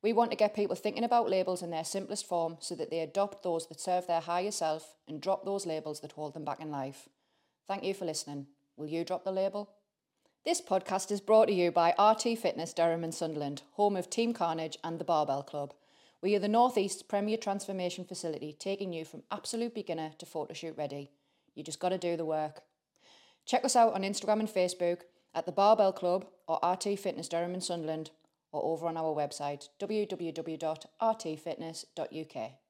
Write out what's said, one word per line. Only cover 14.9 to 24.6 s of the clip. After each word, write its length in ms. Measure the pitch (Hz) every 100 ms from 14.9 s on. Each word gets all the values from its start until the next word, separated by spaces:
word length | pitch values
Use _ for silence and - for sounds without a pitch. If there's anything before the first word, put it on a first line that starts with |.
| 165
the 60 |
Barbell 400 | 180 160 147 139
Club. 300 | 139 147 143 - _ _ _ _
We 120 | 190 208
are 40 |
the 80 | 202
North 300 | 220 247 254
East's 240 | 190 -
premier 360 | - 202 208 220
transformation 680 | 220 196 - 190 180 180 175
facility, 500 | 180 165 151 151 147
taking 340 | 196 196 196
you 120 | 165 160
from 180 | 156 -
absolute 420 | 202 - 233 233
beginner 380 | 233 196 165 156 156
to 60 | 170
photo 260 | 160 147
shoot 220 | 147 165 156
ready. 320 | 147 143 139 _ _ _ _ -
You 80 |
just 160 | 156 156
gotta 180 | 180 185
do 180 | 175 170
the 100 | 160
work. 360 | 156 151 147 _ _ _ _ _ - _ _ -
Check 180 | 254 269
us 100 | 247
out 180 | 226
on 100 | 196
Instagram 360 | 190 202 208 214
and 80 | 214
Facebook 540 | 196